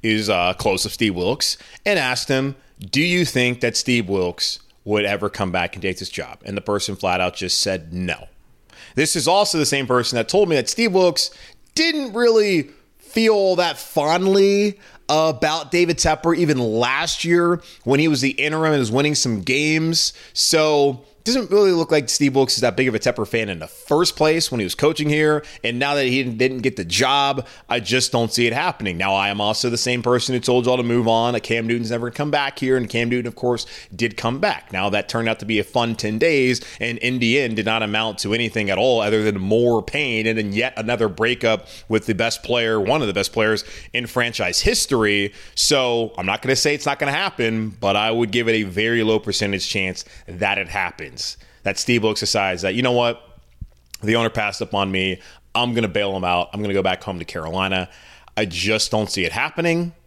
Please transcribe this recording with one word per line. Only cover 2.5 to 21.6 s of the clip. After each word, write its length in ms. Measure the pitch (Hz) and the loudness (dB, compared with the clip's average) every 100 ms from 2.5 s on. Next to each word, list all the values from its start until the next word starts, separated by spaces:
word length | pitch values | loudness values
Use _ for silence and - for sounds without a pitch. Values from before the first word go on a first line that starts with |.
| 135 _ - | -8 _ -18
"Do 180 | 98 135 | -4 -2
you 240 | 175 180 | 0 0
think 380 | 160 127 123 123 | 0 2 0 0
that 160 | 120 - | -2 -2
Steve 320 | - 120 95 | 0 0 0
Wilks 500 | 98 90 - - - - _ | -2 -2 -2 -6 -6 -14 _
would 220 | 101 107 | -2 0
ever 240 | 101 101 104 | 0 -2 -4
come 240 | - 95 | -4 -2
back 200 | 90 87 | -2 -4
and 80 | 92 | -4
take 180 | 92 90 | -6 -6
this 100 | 90 | -8
job?" 300 | - - - | -10 -10 -12
And 140 | - 101 | -10 -8
the 40 | |
person 360 | - 101 - 95 | -2 -2 -2 -4
flat 240 | 95 90 | -2 0
out 120 | 90 | -2
just 280 | - 90 - | -4 -4 -2
said 320 | 101 95 80 | -2 -4 -6
no. 340 | 90 90 - - - _ _ _ - - | -6 -6 -6 -12 -20 _ _ _ -20 -6
This 200 | - 156 | -2 0
is 140 | 165 139 | 0 2
also 280 | 190 202 165 | 2 2 0
the 80 | |
same 220 | 143 139 123 | 0 0 2
person 300 | 127 117 120 | 2 2 -2
that 100 | 113 | 0
told 220 | 196 196 | 2 4
me 80 | 147 | 2
that 100 | 120 | 0
Steve 240 | - 226 | 0 2
Wilks 400 | 185 180 - - - - - _ | 4 4 2 -4 -6 -20 -20 _
didn't 360 | - 330 311 262 | -2 0 0 -4
really 600 | 214 240 226 208 175 135 - _ _ | 2 4 6 4 2 0 -14 _ _
feel 580 | - 226 220 208 190 | -4 2 4 4 4
that 240 | 180 175 143 | 4 2 -2
fondly 1000 | - - 147 175 190 196 196 202 208 202 - - - | -4 0 2 2 4 6 6 4 0 -2 -20 -16 -2
about 640 | 156 160 127 156 160 139 | 2 2 0 -2 -2 0
David 260 | 175 175 165 | 2 2 2
Tepper 380 | 165 156 165 | 0 0 0
even 240 | 170 160 135 | 2 2 2
last 640 | 117 110 123 135 165 - | 0 0 0 0 -2 -4
year 380 | 170 175 170 175 - - | 2 2 4 0 -6 -8
when 160 | 120 143 | 0 2
he 80 | 160 | 2
was 100 | 139 | 2
the 120 | 135 | 0
interim 420 | 131 147 156 160 | -2 -2 0 0
and 60 | 147 | 2
was 120 | 113 | 0
winning 240 | 123 147 | 0 0
some 280 | 143 127 107 | 0 -2 -2
games. 680 | 92 135 151 156 160 165 - - - | -2 0 0 0 0 0 -2 -6 -10
So 720 | - - 160 156 147 139 127 - _ | -2 2 2 4 4 2 0 -14 _
it 60 | |
doesn't 260 | - 254 185 | -2 -2 2
really 200 | 202 | 4